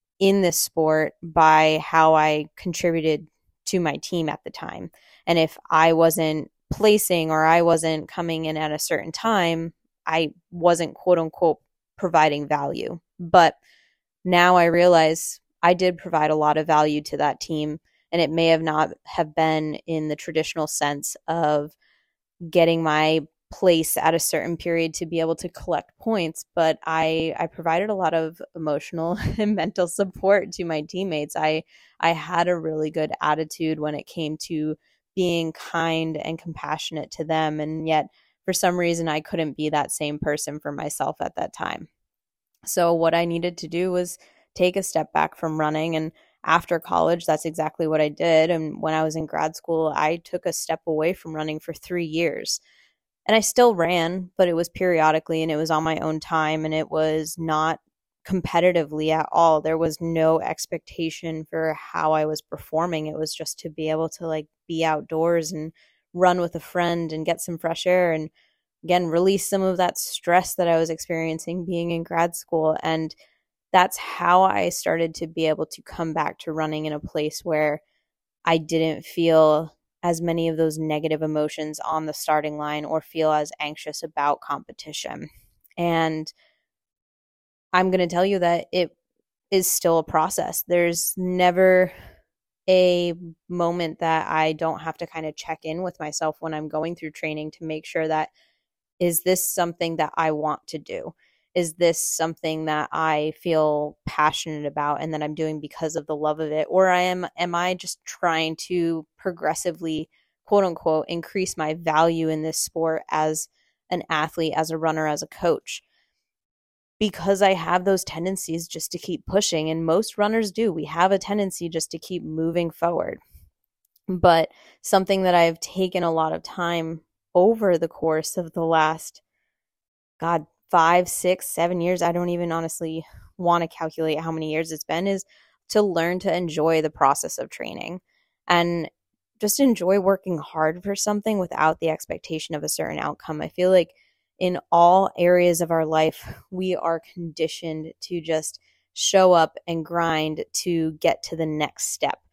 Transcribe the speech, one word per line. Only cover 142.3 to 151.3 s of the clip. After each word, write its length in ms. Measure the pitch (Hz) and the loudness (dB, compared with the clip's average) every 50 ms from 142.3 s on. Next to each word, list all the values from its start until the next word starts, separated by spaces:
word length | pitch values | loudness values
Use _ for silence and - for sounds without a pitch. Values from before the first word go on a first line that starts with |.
| 160 156 - - 160 | -8 -8 -6 -6 -6
of 80 | 147 151 | -6 -4
a 60 | 156 | -6
certain 300 | - - 160 - - 147 | -4 -4 -4 -4 -4 -4
outcome. 420 | - 147 151 - - - 160 151 | -4 -6 -6 -8 -10 -10 -8 -8
I 80 | 156 165 | -8 -8
feel 220 | - - 180 185 | -2 0 2 6
like 240 | 190 180 170 - _ _ _ _ _ _ _ _ _ _ | 6 6 4 2 _ _ _ _ _ _ _ _ _ _
in 200 | 185 180 180 - - _ - | -2 -2 -2 -4 -2 _ 6
all 380 | 170 170 175 180 190 196 - - - | 6 8 8 8 6 4 2 0 2
areas 420 | 175 175 180 180 175 175 170 165 | 4 6 6 6 6 4 4 2
of 100 | 175 160 | 0 0
our 140 | 165 165 160 | 0 0 2
life, 420 | 156 160 156 156 160 - - - - - - _ _ | 2 2 2 2 2 0 -4 -10 -16 -18 -18 _ _
we 240 | - 180 185 185 185 | -8 -6 -4 -2 -2
are 280 | - - 165 165 160 - - _ | -2 -2 -2 -4 -4 -6 -10 _
conditioned 800 | 180 170 165 156 - 165 160 - - - 165 156 156 156 160 - _ | -12 -10 -10 -4 -4 -4 -4 -4 -8 -8 -8 -8 -8 -8 -10 -14 _
to 220 | - - 180 175 156 | -12 -8 -8 -8 -4
just 360 | 160 160 156 156 - - - _ _ _ _ _ _ _ | -2 -2 -2 -2 -6 -10 -14 _ _ _ _ _ _ _
show 380 | - - - - 190 190 185 180 | -4 -2 2 4 6 8 8 8
up 260 | 170 160 156 - - - | 6 6 4 0 -6 -8
and 180 | - 165 165 156 | -6 -6 -6 -6
grind 600 | 160 165 170 170 165 160 156 156 156 156 147 - - - | -4 -2 0 0 0 0 0 -2 -2 -4 -6 -8 -8 -8
to 380 | - - 185 170 165 160 160 156 | -6 -4 -2 0 0 0 -2 -2
get 300 | 156 - 170 - - - | 0 0 0 0 0 -4
to 120 | - | -10